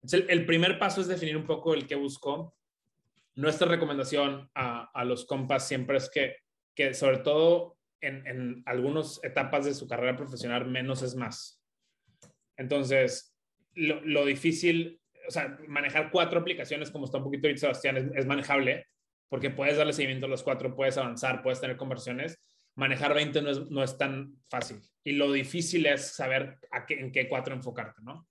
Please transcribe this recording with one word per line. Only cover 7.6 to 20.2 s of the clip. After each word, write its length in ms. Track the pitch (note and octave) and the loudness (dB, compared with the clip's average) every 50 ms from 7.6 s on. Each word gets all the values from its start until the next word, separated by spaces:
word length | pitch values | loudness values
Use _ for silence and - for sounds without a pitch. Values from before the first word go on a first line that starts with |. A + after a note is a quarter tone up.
| E3+ - - _ _ _ _ _ | 4 -4 -12 _ _ _ _ _
en, 260 | - C#3 C3+ C3+ C3+ | -8 -6 -6 -6 -10
en 360 | C3+ B2+ B2+ B2+ B2 B2 B2 - | -10 -8 -6 -6 -6 -6 -8 -6
algunas 580 | C3 B2 B2+ B2+ C#3 D3 D#3 D3+ D3+ - - - | -4 -2 0 0 0 0 -2 -4 -4 -8 -10 -10
etapas 400 | C#3 - D3 C#3 - - C#3+ C#3 | -4 -2 -2 -2 0 0 0 0
de 100 | D3 C#3 | 0 -2
su 140 | C#3 - | -4 -6
carrera 300 | - A#2 A#2 B2 B2+ B2+ | -6 -4 -2 0 0 -2
profesional, 480 | B2+ D3 C3+ C3 A#2+ - A#2+ A#2+ B2 B2 | -2 -6 -10 -10 -8 -6 -2 -2 -2 -2
menos 360 | B2+ B2+ B2+ B2+ C3+ C3 C3 C3 | -2 -4 -2 -2 -2 -4 -2 -4
es 120 | B2+ B2 | -4 -4
más. 480 | C3 A#2+ A2 - - - - - _ _ _ _ _ _ _ _ _ _ _ _ _ - - _ _ _ _ _ | -4 -6 -6 -8 -10 -14 -16 -18 _ _ _ _ _ _ _ _ _ _ _ _ _ -20 -20 _ _ _ _ _
Entonces, 760 | - C3 C3 C#3+ C#3+ C3+ B2+ C3+ C3+ C3 A#2+ - - - _ _ _ _ _ _ _ _ _ _ | -10 -4 -2 0 0 2 4 4 6 6 4 2 -4 -10 _ _ _ _ _ _ _ _ _ _
lo, 260 | F3 D#3+ D3+ D3+ D3 | -2 0 0 0 0
lo 240 | - D#3 D3 D3 C#3+ | -2 0 2 4 4
difícil, 720 | C#3 C3+ C3+ D3 E3+ E3 E3 F3 F3 E3 E3 E3+ E3+ - _ _ _ _ _ - | 2 2 2 2 0 0 4 4 4 4 4 0 -2 -8 _ _ _ _ _ -12
o 60 | - | -6
sea, 260 | - E3 C#3+ C3+ C#3 D3 D#3 D3+ | -4 -4 -4 -4 -8 -14 -14 -6
manejar 420 | C#3+ C#3+ C#3+ C3+ - D#3 D#3 D#3 | -4 -2 -2 0 0 0 0 2
cuatro 260 | - F3+ E3+ E3 F3 | 4 4 4 4 2
aplicaciones 540 | E3+ E3 F3+ F3 - B2+ - D3+ D3 D3+ D3 | 0 0 0 -4 -4 -4 -6 -6 -6 -6 -8
como 140 | - D3 C3+ | -8 -8 -8
está 140 | - - C3+ | -4 -4 -4
un 40 | C3 | -4
poquito 240 | C#3 C#3 C#3 C3+ | -4 -4 0 2
ahorita 140 | D3+ C#3+ - | 2 2 2
Sebastián 340 | D3 C#3+ B2 - - C#3 C3 | 0 0 0 2 0 0 0
es, 100 | C3 B2+ C3 - | 0 -2 -2 0
es 120 | C3+ C3+ | -2 0
manejable, 640 | C3+ C#3+ C#3+ C3 - C#3+ C#3 C3+ B2+ - - - _ _ _ _ _ _ _ _ _ | 0 0 -2 2 2 2 2 4 2 0 -2 -6 _ _ _ _ _ _ _ _ _
porque 220 | C#3 B2+ C3 C#3 | -6 -4 -2 -4
puedes 260 | C3 C3 C#3 C#3+ D3 | -2 0 0 2 4
darle 160 | D3 D3+ D3+ D3 | 4 2 2 2
seguimiento 320 | - C#3+ C3 C3 C3 | 0 0 -2 -2 -4